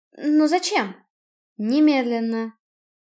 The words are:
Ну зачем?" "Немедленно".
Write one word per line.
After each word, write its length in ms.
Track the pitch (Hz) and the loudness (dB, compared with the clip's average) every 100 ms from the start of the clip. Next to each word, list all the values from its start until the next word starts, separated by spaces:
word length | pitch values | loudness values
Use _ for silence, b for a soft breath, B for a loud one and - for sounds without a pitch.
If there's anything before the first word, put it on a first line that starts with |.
| _ | _
Ну 340 | - 294 302 302 | -8 0 2 4
зачем?" 480 | 349 359 370 196 - _ _ _ _ _ - | 0 0 -4 -4 -10 _ _ _ _ _ -8
"Немедленно". 1000 | 214 285 302 269 240 233 226 226 226 _ _ _ _ _ _ | -2 2 4 2 -2 -4 -4 -4 -8 _ _ _ _ _ _